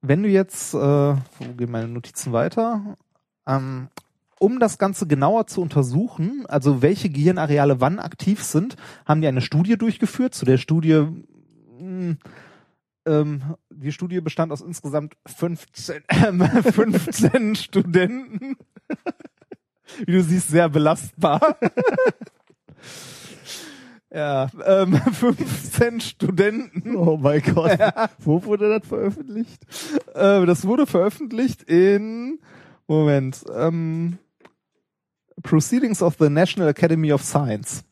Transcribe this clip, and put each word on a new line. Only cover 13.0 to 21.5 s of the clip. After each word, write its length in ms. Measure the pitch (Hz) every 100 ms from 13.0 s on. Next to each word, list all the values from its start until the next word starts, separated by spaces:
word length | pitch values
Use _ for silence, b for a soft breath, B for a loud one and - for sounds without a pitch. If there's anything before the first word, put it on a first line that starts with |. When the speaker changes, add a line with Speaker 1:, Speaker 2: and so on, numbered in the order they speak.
| -
Speaker 1:
ähm, 360 | 151 151 147 135 165 _
die 240 | 156 139
Studie 260 | 147 180 180
bestand 320 | 156 - 165
aus 80 | 143
insgesamt 560 | - 170 151 151 151 _ -
fünfzehn, 760 | - 170 165 - - - 151 -
ähm, 320 | - 220 180
<laughs> 220 | 175 240 240
fünfzehn 840 | 202 220 190 175 - 214 254 214 214
Studenten. 1000 | - 196 180 175 185 247 262 214 269 269 _ - _ - - - -
<laughs> 800 | _ _ - _ _ _ - 202
Wie 60 |
du 100 | 180
siehst, 280 | 170 185 -
sehr 180 | 156 170
belastbar. 720 | 151 151 165 - - 165 147 302